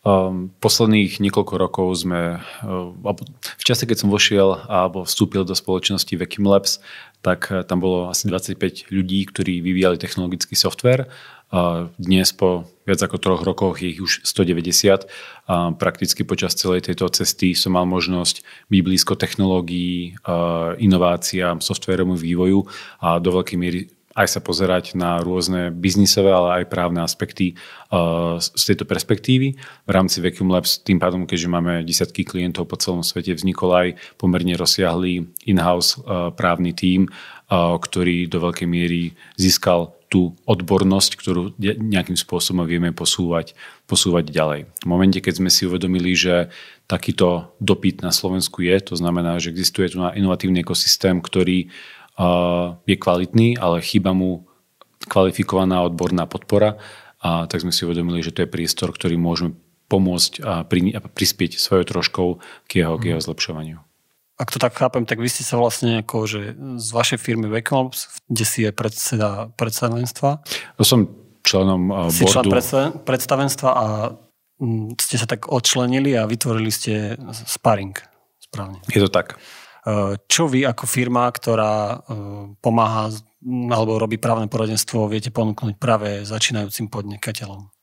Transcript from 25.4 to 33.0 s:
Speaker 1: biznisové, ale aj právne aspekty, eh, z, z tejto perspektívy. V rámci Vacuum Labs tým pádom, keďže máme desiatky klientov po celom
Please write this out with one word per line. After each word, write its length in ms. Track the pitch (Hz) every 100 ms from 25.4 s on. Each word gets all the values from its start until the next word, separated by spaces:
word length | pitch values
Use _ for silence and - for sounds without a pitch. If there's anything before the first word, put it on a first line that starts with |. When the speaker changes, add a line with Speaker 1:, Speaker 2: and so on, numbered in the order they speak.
| 87 92 87
Speaker 1:
biznisové, 600 | 85 95 92 98 - 98
ale 320 | 92 87 90
aj 20 | 87
právne 320 | 85 87 87
aspekty, 540 | 85 - - - 90
eh, 420 | 85 - - - 90 85 85 85 85
z, 100 | -
z 100 | -
tejto 180 | - 101
perspektívy. 720 | - 90 - 104 - 127 135 135 - -
V 80 | -
rámci 280 | 95 92 -
Vacuum 300 | 87 - 95
Labs 280 | 90 87 -
tým 200 | - 90
pádom, 280 | 90 90 87
keďže 200 | 90 87
máme 340 | 87 85 87
desiatky 400 | 82 82 87 -
klientov 440 | - 92 90 87 85
po 80 | 87
celom 260 | - 87